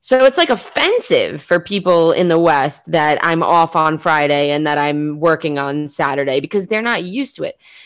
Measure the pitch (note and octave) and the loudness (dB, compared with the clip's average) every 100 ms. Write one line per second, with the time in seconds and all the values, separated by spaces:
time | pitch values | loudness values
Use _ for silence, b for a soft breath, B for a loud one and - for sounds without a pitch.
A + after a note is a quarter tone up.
0 | - C4 C4 B3+ E4+ - - - D#4 A#4+ | 0 4 4 4 0 0 -4 -4 0 0
1 | - B2+ F2+ C#3+ - F3 E3+ G3+ F3+ E3+ | 2 0 0 -6 -2 -2 0 -4 2 4
2 | E3 - F3+ E3 E3+ D3 C#3 - - D#3+ | 4 2 2 4 4 2 0 -6 -4 0
3 | D3+ D3 E3+ E3 D#3 C#3 E3 F3 D#3 D#3 | 0 0 0 0 2 2 2 2 0 0
4 | E3+ D#3 D3 C#3+ C#3+ D3 D3+ D3 D3 D3 | 0 2 2 2 0 0 0 0 -2 -2
5 | D3+ D3+ E3 D#3 D#3+ C#3+ C#3 D3 D3 - | -4 -2 0 0 -2 -4 -4 -4 -6 -4
6 | C#3+ C3+ C#3 C3+ C#3+ G#3 F#3 G#3+ A#3 A3+ | -4 -2 -2 -2 -2 -6 -4 -4 -2 -4
7 | F3+ G#3+ C4+ - D3 - B B | -6 -8 -8 -8 -10 -10 B B